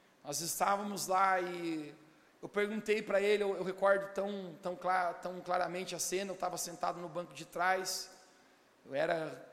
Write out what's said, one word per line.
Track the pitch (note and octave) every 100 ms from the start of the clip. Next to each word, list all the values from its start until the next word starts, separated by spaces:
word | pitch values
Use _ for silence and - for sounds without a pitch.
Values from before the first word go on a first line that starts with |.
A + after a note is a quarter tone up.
| _ _
Nós | D3 C#3+
estávamos | E3 - F#3+ G3+ G#3 G3 D3+
lá | F#3 G3 F#3
e | F3+ F3 E3+ D#3 D3 C#3+ - - _ _
eu | E3+
perguntei | G3+ G#3 G#3+ G#3+ G#3+
pra | G#3 G3
ele, | G3+ G#3
eu, | G3+ F#3
eu |
recordo | F3+ F#3 G3 G3 G3
tão, | - G3 G3 F#3 D#3
tão | F3+ F3+
cla-, | F3+ F#3 F3
tão | E3+ F3+ F3+
claramente | F3 F3+ E3+ F3 F3+ E3+
a |
cena, | - F#3 G3
eu | F3+
tava | F3+ E3+
sentado | - E3 F3 F3
no | F3
banco | D#3 F3
de | - E3
trás, | E3+ F3+ F#3 F#3 - - - - - - _ _ _ -
eu | C3+
era | E3 E3 D#3 C#3 -